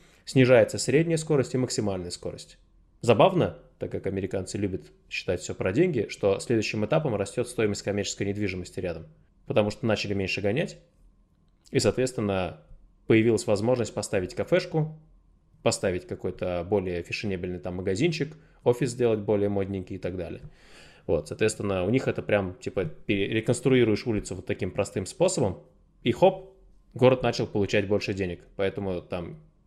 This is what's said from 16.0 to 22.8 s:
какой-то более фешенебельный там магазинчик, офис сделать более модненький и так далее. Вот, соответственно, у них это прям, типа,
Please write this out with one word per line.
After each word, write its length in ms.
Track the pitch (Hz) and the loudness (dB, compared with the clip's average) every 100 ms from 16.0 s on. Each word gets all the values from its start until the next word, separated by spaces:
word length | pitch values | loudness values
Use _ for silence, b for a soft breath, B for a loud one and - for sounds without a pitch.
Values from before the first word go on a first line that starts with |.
| - | -6
какой-то 600 | 98 95 - 90 87 87 | -8 -8 -6 -4 -4 0
более 340 | 104 92 87 | 0 0 -4
фешенебельный 560 | - - 107 92 90 90 | -6 -6 -4 -4 -6 -6
там 180 | 92 90 | -8 -4
магазинчик, 600 | 95 95 170 156 143 - b b | -2 0 0 0 -6 -10 b b
офис 260 | 127 - 131 | 0 0 -2
сделать 300 | 120 120 107 | 0 2 2
более 280 | 101 104 101 | 2 2 2
модненький 480 | 101 95 98 90 92 | 0 -2 -6 -8 -8
и 20 | |
так 180 | 90 92 | -8 -6
далее. 260 | 82 95 - B B B B B - | -8 -12 -16 B B B B B -2
Вот, 220 | 82 - | -2 -2
соответственно, 560 | - 107 - 101 92 | 0 0 0 -2 0
у 60 | 90 | 2
них 180 | 131 127 | 2 0
это 140 | - | -4
прям, 320 | - 104 92 | 0 0 0
типа, 300 | - - 98 | -6 -6 -4